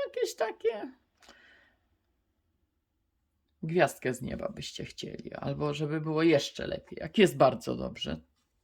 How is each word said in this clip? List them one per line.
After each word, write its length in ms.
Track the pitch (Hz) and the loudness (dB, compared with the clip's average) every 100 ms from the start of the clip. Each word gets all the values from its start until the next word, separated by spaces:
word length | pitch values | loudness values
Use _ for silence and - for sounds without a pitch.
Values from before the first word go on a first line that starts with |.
| 571 | -2
jakieś 300 | 508 453 - | -2 -4 -2
takie 560 | - 349 453 427 262 - _ _ - - - - _ _ _ _ _ _ _ _ _ _ _ _ _ _ _ _ _ _ _ _ | -4 0 -2 -2 -6 -14 _ _ -20 -20 -20 -20 _ _ _ _ _ _ _ _ _ _ _ _ _ _ _ _ _ _ _ _
gwiazdkę 500 | 160 175 151 - 131 | -2 2 2 2 -4
z 80 | 123 | -4
nieba 280 | - - - | -6 -6 -6
byście 360 | - - - - | -8 -10 -10 -12
chcieli, 480 | - - - - | -10 -12 -10 -12
albo 400 | - - 139 147 | -8 -6 -2 -4
żeby 280 | 147 151 160 | -2 -4 -2
było 220 | 156 156 | -2 4
jeszcze 440 | 165 143 - - - | 6 6 4 -6 -6
lepiej, 300 | - - - | -8 -10 -12
jak 160 | - - | -2 6
jest 200 | 175 139 | 6 8
bardzo 380 | 131 123 - 120 | 4 4 -4 -4
dobrze. 460 | - - - 78 - _ _ _ | -6 -6 -6 -8 -10 _ _ _